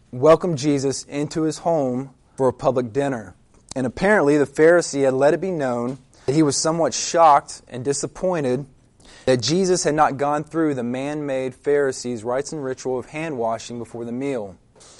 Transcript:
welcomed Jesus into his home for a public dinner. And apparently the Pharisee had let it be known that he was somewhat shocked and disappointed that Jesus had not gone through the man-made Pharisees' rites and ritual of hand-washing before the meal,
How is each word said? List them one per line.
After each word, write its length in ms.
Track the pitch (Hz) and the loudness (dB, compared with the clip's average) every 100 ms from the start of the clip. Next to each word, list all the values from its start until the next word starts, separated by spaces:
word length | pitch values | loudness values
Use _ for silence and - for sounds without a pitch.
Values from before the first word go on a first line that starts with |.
| _ | _
welcomed 460 | 127 147 160 185 156 | 2 6 6 4 -2
Jesus 440 | 147 143 135 127 | 0 0 0 -4
into 380 | - 143 147 170 | -8 -8 -6 -2
his 160 | 156 151 | -4 -2
home 520 | 175 165 131 123 139 - _ - | -2 0 0 -2 -6 -14 _ -2
for 100 | 131 | 0
a 60 | |
public 400 | 123 147 127 120 | 0 -2 -2 -2
dinner. 420 | 117 139 123 98 - _ _ - | -2 -4 -4 -8 -18 _ _ -12
And 100 | - | -6
apparently 540 | 127 - 190 208 143 151 | -6 -2 2 4 4 4
the 80 | 139 | 2
Pharisee 560 | - 156 175 156 143 | 4 6 6 4 0
had 100 | 135 | 0
let 220 | 131 139 | 4 2
it 60 | 165 | 2
be 100 | 190 | -2
known 480 | 170 135 120 120 139 _ _ - | -4 -2 -2 -4 -8 _ _ -2
that 80 | |
he 100 | 143 | 2
was 120 | 151 135 | 2 2
somewhat 380 | 160 165 151 | -2 0 -2
shocked 680 | - - 170 165 143 - - - | -2 -2 4 6 6 2 -8 -14
and 180 | 123 | -8
disappointed 800 | 127 143 156 - 185 180 135 127 143 _ _ _ - - | -4 -4 -6 -4 -4 -2 0 -2 -4 _ _ _ -20 -6
that 180 | - 127 | 0 0
Jesus 400 | 113 170 185 180 | 2 0 2 0
had 140 | 170 147 | 0 2
not 220 | 151 135 | 2 0
gone 260 | 143 147 | -2 -2
through 300 | 156 160 156 | -4 -2 -2
the 100 | 135 | -2
man-made 720 | 120 127 139 151 147 131 131 120 | -4 -6 -6 -6 -6 -4 -6 -6
Pharisees' 640 | - 147 139 127 127 120 | 0 2 2 -2 -6 -8
rites 300 | 110 127 143 | -4 -4 -4
and 100 | 160 | -8
ritual 340 | 131 127 131 127 | -8 -6 -6 -6
of 100 | 113 | -6
hand-washing 720 | 156 160 135 113 113 - 120 | -10 -8 -4 -4 -4 -8 -12
before 240 | 113 117 | -12 -12
the 80 | 117 | -10
meal, 440 | 120 139 127 101 90 _ _ - | -6 -6 -6 -8 -14 _ _ -20